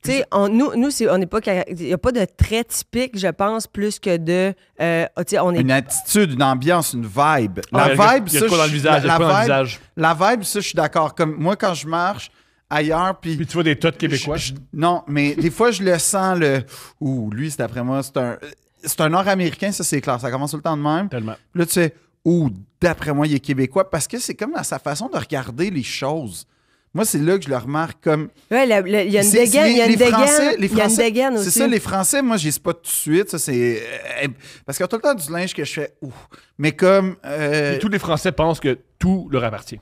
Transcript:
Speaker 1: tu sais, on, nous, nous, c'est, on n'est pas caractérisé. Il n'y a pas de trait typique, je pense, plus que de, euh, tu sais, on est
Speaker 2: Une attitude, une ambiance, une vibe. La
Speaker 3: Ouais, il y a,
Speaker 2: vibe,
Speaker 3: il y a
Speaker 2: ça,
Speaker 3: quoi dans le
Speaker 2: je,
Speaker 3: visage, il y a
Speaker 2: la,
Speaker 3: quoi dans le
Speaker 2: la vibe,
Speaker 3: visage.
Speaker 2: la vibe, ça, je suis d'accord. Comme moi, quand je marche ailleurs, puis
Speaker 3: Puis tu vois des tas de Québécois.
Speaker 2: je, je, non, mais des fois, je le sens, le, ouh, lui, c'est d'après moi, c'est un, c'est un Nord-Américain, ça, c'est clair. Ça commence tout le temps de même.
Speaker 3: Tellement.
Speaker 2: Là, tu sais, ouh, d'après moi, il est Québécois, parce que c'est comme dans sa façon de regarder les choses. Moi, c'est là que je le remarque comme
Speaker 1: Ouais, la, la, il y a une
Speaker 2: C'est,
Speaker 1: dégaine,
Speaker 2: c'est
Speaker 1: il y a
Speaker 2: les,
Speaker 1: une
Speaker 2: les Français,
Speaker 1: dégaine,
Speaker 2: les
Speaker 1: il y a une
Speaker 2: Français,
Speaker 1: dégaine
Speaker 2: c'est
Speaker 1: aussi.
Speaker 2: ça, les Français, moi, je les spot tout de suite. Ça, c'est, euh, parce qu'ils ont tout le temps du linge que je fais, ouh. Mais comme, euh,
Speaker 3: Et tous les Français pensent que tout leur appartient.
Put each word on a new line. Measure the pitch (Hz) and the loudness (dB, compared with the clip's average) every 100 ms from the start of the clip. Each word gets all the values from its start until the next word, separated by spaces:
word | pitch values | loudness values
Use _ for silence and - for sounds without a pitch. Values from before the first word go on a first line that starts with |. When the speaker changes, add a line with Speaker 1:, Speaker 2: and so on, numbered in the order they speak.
Speaker 1:
tu | - | 0
sais, | 269 - | -2 0
on, | 196 202 | 0 2
nous, | 226 277 233 | 4 2 2
nous, | 277 | 0
c'est, | 277 190 | 0 2
on | 185 | 2
n'est | |
pas | 175 220 | 0 -2
caractérisé. | 214 185 - 175 | 0 -2 -2 -8
Il | 151 | -4
n'y | |
a | 175 | -2
pas | 254 | 0
de | 240 185 - | 0 -4 -2
trait | - 220 | -2 -2
typique, | 240 - - 233 254 208 | -4 -8 -4 -4 -4 -2
je | 185 | -4
pense, | 160 196 220 - | 0 -2 -2 -6
plus | - 208 - | -4 -4 -4
que | 196 170 | -2 -2
de, | 165 180 190 185 _ - | 0 0 0 -4 _ -4
euh, | 170 165 165 - | -2 0 -2 -4
tu | 175 | -2
sais, | 196 | 0
on | 180 | 2
est | 175 | 2
Speaker 2:
Une | 131 | 2
attitude, | 135 135 - - 208 196 | 2 0 -8 0 2 2
une | 123 | 2
ambiance, | 139 131 139 175 151 | 2 2 2 2 0
une | 123 113 | -6 -6
vibe. | 101 151 151 107 92 - | 0 2 2 0 -4 -2
La | - 139 | 2 4
Speaker 3:
Ouais, | |
il | 135 | 6
y | |
a, | 208 | 6
Speaker 2:
vibe, | 269 190 | 6 2
Speaker 3:
il | |
y | 147 | 2
a | |
Speaker 2:
ça, | 220 | 2
Speaker 3:
quoi | 170 | 4
dans | |
le | 156 | 2
Speaker 2:
je, | |
Speaker 3:
visage, | 147 147 151 | 2 2 2
il | 139 | 4
y | |
a | |
Speaker 2:
la, | 165 | 2
Speaker 3:
quoi | 165 | 4
dans | |
le | |
Speaker 2:
la | 196 | 4
vibe, | 226 135 | 4 2
Speaker 3:
visage. | 127 - - - | 0 -6 -14 -2
Speaker 2:
la | 160 160 196 | 0 2 2
vibe, | 240 | 2
ça, | 185 208 | -2 -4
je | 185 | -4
suis | 170 | -2
d'accord. | 151 170 151 | 0 0 -2
Comme | - 156 156 | 0 -2 0
moi, | 160 202 | -2 0
quand | 202 | -2
je | 160 147 | -2 -4
marche | 165 175 208 - _ _ _ _ | -2 -2 -4 -14 _ _ _ _
ailleurs, | 151 151 160 185 185 | -2 0 0 0 -4
puis | 165 160 | -6 -4
Speaker 3:
Puis | 156 | -4
tu | |
vois | 170 | 0
des | 160 147 | 0 2
tas | 165 | 0
de | - | 0
Québécois. | 165 135 143 160 | -2 -2 -4 -6
Speaker 2:
je, | 123 | -6
je, | 139 - | -10 -12
non, | 151 170 175 - | -2 0 0 -2
mais | 147 143 | 0 0
des | 147 165 | 0 -2
fois, | - 240 | 2 0
je | 190 | 2
le | 190 170 | 0 0
sens, | - 196 190 180 | 0 0 0 2
le, | 151 135 120 - - _ | 2 2 -4 -16 -20 _
ouh, | 143 131 107 | -4 -4 -4
lui, | 107 156 | -6 -6
c'est | 143 | -6
d'après | 117 123 | -6 -4
moi, | 123 135 | -4 -4
c'est | 131 147 | -4 -4
un, | 123 110 147 - _ _ 151 | -4 -6 -14 -20 _ _ -8
c'est | - | -2
un | 156 | 0
Nord-Américain, | 170 196 190 175 - 196 | 2 2 0 0 -2 -6
ça, | 196 | -4
c'est | 170 143 | -2 -2
clair. | 139 123 | -2 -4
Ça | 123 | -4
commence | 131 143 | -4 -6
tout | 156 | -4
le | |
temps | 165 151 | -4 -2
de | |
même. | 151 160 202 | 0 -2 -2
Speaker 3:
Tellement. | 123 110 110 _ | -6 -8 -10 _
Speaker 2:
Là, | 175 | -2
tu | 170 | 0
sais, | 180 165 - _ _ 165 | 2 0 -2 _ _ 0
ouh, | 170 143 95 - _ | 2 0 -4 -18 _
d'après | 175 156 151 | -2 0 -2
moi, | 143 151 | 0 0
il | |
est | 143 | 0
Québécois, | - 135 131 190 190 | -2 -2 0 0 0
parce | 160 - | -2 -6
que | 240 | -8
c'est | - | -8
comme | - 214 | -6 -6
dans | 320 | -6
sa | - 139 | -6 -6
façon | 147 147 233 | -6 -6 -6
de | 277 | -6
regarder | 117 143 120 120 196 | -4 -6 -6 -4 -4
les | 170 | -4
choses. | 113 - 139 160 120 85 - _ _ _ _ | -6 -6 -4 -4 -6 -12 -18 _ _ _ _
Moi, | 160 220 | -4 -2
c'est | 139 | 0
là | 156 190 | 2 0
que | |
je | 139 | -2
le | 131 | -6
remarque | 117 147 160 - | -4 -4 -6 -4
comme | 170 151 151 _ _ | -2 -2 -4 _ _
Speaker 1:
Ouais, | 233 262 | 0 2
la, | 208 | 2
la, | 185 208 | 2 0
il | 190 | 2
y | 202 | 2
a | |
une | 202 | 4
Speaker 2:
C'est, | 220 240 | 4 4
Speaker 1:
dégaine, | 269 | 4
Speaker 2:
c'est | 311 | 4
Speaker 1:
il | 240 | 4
y | |
a | 233 | 4
Speaker 2:
les, | |
Speaker 1:
une | 220 | 6
Speaker 2:
les | 247 | 4
Français, | 220 277 294 285 | 6 4 4 4
Speaker 1:
dégaine, | - | 2
Speaker 2:
les | 190 | 0
Speaker 1:
il | 220 | 2
y | |
a | |
une | 208 | 2
Speaker 2:
Français, | 226 | 2
Speaker 1:
dégaine | 233 220 269 233 | 2 2 0 0
Speaker 2:
c'est | 190 | 0
Speaker 1:
aussi. | 170 | 2
Speaker 2:
ça, | 269 | 2
les | 226 | 0
Français, | - 190 185 - | -2 -2 0 0
moi, | 262 220 | 0 0
je | |
les | 151 | -2
spot | 139 - 165 | -2 -4 -6
tout | - | -6
de | |
suite. | - 156 160 202 | -6 0 0 0
Ça, | 165 | -4
c'est, | - 123 120 113 113 120 - 123 | -2 0 0 0 -6 -10 -8 -6
euh, | 143 117 - - - | -6 -8 -20 -18 -12
parce | 139 | -6
qu'ils | |
ont | 180 | -4
tout | 226 | 0
le | |
temps | 294 | 0
du | 247 143 | 0 -4
linge | 170 185 | -6 -6
que | - | -6
je | 143 | -8
fais, | - 143 _ | -6 -10 _
ouh. | 139 - - - _ - | -16 -16 -20 -20 _ 0
Mais | 151 | 0
comme, | 151 185 196 190 175 | 4 6 6 2 -6
euh, | - 147 147 151 143 139 | -10 -4 0 0 0 0
Speaker 3:
Et | |
tous | 202 | 0
les | 196 | -2
Français | - 156 185 | -2 -2 0
pensent | 156 160 156 | 0 0 2
que | 143 123 _ _ | -2 -2 _ _
tout | 180 190 - | 0 0 0
leur | 131 | -2
appartient. | 117 107 - 104 | -2 -6 -12 -18